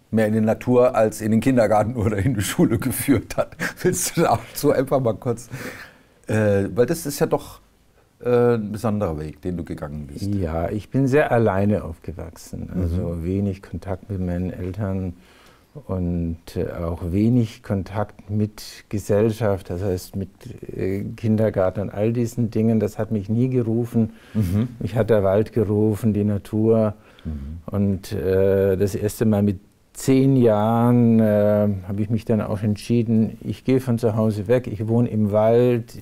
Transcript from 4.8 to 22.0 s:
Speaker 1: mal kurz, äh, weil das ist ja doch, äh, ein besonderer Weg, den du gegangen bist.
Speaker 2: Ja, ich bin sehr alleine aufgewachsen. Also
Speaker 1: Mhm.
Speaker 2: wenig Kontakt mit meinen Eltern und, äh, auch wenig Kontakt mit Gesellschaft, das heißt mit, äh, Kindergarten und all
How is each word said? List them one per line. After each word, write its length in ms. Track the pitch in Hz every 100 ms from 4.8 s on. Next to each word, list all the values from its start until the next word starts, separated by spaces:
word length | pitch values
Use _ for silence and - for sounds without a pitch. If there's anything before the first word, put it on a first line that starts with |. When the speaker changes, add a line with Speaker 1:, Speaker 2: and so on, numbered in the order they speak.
| 135 139
Speaker 1:
mal 140 | 117
kurz, 360 | 101 127 117 - - - - - - _ _ -
äh, 380 | 110 104 98 98
weil 140 | 92 123
das 180 | 170 147
ist 140 | -
ja 80 | 151
doch, 320 | - - - _ _ _ _ _ _
äh, 320 | 123 123 120 120
ein 160 | 104
besonderer 480 | 107 113 104 95 76
Weg, 220 | 78 -
den 160 | 90 87
du 60 | 76
gegangen 420 | 73 76 76 69
bist. 180 | 73 98
Speaker 2:
Ja, 360 | 101 82 82 85
ich 200 | 107 -
bin 160 | 131 135
sehr 260 | 143 147
alleine 500 | 120 107 95 104 95
aufgewachsen. 880 | 78 85 - 85 85 - - 92 87
Also 400 | - 85 90 85
Speaker 1:
Mhm. 100 | 85 85
Speaker 2:
wenig 360 | 98 101 95
Kontakt 480 | - 85 98 92 -
mit 120 | 95
meinen 300 | 90 87 92
Eltern 640 | - 90 95 98 95 92 85 - _ - _ _ - -
und, 680 | 92 87 87 82 85 - 92
äh, 160 | -
auch 400 | 85 85 85 87
wenig 500 | 98 110 123 110 -
Kontakt 680 | - 98 90 104 104 - -
mit 560 | 107 107 - - - -
Gesellschaft, 840 | 104 - 104 113 107 107 95 -
das 140 | 87
heißt 320 | 101 90 - 98
mit, 140 | 92 - 120 - -
äh, 300 | - 95 98 110 113
Kindergarten 640 | 110 107 110 98 92 104
und 80 | 92
all 240 | 101